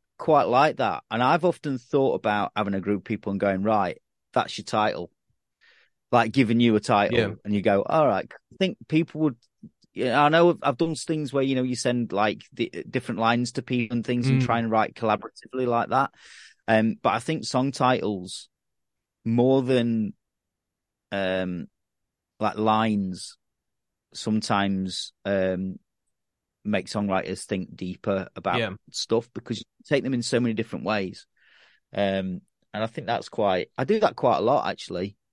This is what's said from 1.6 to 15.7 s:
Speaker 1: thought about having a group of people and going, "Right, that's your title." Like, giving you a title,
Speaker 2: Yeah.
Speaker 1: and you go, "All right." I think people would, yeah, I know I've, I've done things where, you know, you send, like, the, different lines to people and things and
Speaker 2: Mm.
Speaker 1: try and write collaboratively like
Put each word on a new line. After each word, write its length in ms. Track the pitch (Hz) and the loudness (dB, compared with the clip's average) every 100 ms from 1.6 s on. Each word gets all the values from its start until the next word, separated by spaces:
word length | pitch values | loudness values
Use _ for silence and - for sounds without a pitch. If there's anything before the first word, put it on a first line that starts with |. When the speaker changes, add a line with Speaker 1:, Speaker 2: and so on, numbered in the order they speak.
| 151 131 | -6 -8
Speaker 1:
thought 380 | - 147 135 92 | -2 0 2 0
about 360 | 110 104 101 - | 0 0 -2 -2
having 180 | 101 | -2
a 80 | 98 | -2
group 200 | 92 101 | 0 -2
of 40 | - | -2
people 260 | 107 - | -6 -4
and 80 | 98 | 0
going, 240 | 101 95 | 0 2
"Right, 380 | 104 107 92 80 _ _ _ | 2 2 0 -4 _ _ _
that's 240 | - - - | -2 -2 -6
your 80 | 104 | -4
title." 460 | 110 107 - 87 _ _ _ _ _ _ _ _ _ _ | 0 0 -2 -10 _ _ _ _ _ _ _ _ _ _
Like, 200 | 123 113 | 2 4
giving 280 | 131 117 117 | 4 4 6
you 160 | 120 104 | 6 4
a 40 | |
title, 400 | - 107 104 120 | 4 2 4 2
Speaker 2:
Yeah. 140 | 104 104 104 | 0 -4 -2
Speaker 1:
and 80 | |
you 80 | 104 | 0
go, 220 | 98 101 | 2 2
"All 240 | - 160 147 | 2 2 2
right." 200 | 95 - | 2 -4
I 240 | - _ - | -14 _ -4
think 200 | 190 - - | -4 -4 -2
people 340 | 160 165 156 | -2 -2 -2
would, 160 | 156 120 _ _ - _ _ | -2 -2 _ _ -20 _ _
yeah, 280 | - 123 123 | -6 -2 2
I 60 | 147 | 4
know 200 | 160 175 | 6 4
I've, 80 | 160 | 4
I've 140 | 139 135 | -2 -2
done 180 | 165 156 | -2 -4
things 380 | - 156 143 | -4 -6 -2
where, 100 | 139 | 0
you 120 | 135 131 | 0 0
know, 80 | |
you 120 | 127 123 | -2 -2
send, 360 | 131 123 117 | -2 -2 -2
like, 280 | 98 107 104 - | 0 0 -2 -10
the, 160 | - 117 - - | -6 -6 -6 -6
different 300 | 131 - 90 | -8 -6 -2
lines 300 | 113 120 120 | 2 2 0
to 80 | - | -6
people 340 | - 123 113 120 | -4 -4 -2 -4
and 100 | 113 | -2
things 240 | 123 123 | -2 2
and 120 | 135 | 2
Speaker 2:
Mm. 40 | 123 | 2
Speaker 1:
try 140 | 117 | 0
and 120 | 113 | 2
write 240 | 110 107 - | 2 0 -2
collaboratively 720 | 110 107 - - - 131 | 0 0 -2 -16 -12 -4
like 220 | 127 | 0